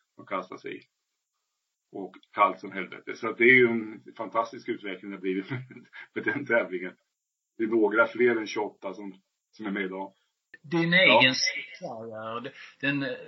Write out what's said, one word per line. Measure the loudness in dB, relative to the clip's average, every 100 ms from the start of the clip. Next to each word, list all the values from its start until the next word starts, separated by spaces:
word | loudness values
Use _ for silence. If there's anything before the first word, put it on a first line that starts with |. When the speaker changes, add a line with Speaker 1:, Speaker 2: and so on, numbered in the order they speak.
| _
Speaker 1:
som | -20 -8
kastade | -8 -8 -14
sig | -12 -14
i. | -16 _ _ _ _ _ _ _ _ _ _
Och | -12 -12 -14 _
kallt | 4 4 2
som | -8
helvete. | -8 -8 -10 -12
Så | -6 -6
att | 4
det |
är | 8
ju | 8 6
en | 4 -4 -12 -16 -12
fantastisk | -4 -2 -2 -6 -8
utveckling | -6 -8 -10 -10
det | -6
har |
blivit | -4 -4 -4
<laughs> | -10 -10 -20 -20 -20 -14
med | -6
den | -4 -4 0
tävlingen. | 0 0 -6 -8 -12 _ _ _ _ _ -6
Det |
är | 0
några | 2 4 4 2
fler | 4 2 2
än | -2
tjugoåtta | -6 -6 -8 -12
som, | -10 -14 -16 _ _ _
som | -12 -6
är |
med | -4
idag. | -6 -8 -12 _ _ _ _ -20
Speaker 2:
Din | -4 0 2
Speaker 1:
Ja. | 4 6 6
Speaker 2:
egen | 6
simkarriär, | 2 -2 -4 -12 -14 -12 -12 -12 -10 -10 -8 -10 -14 -20 _
den, | -2 -2
eh, | -4 -8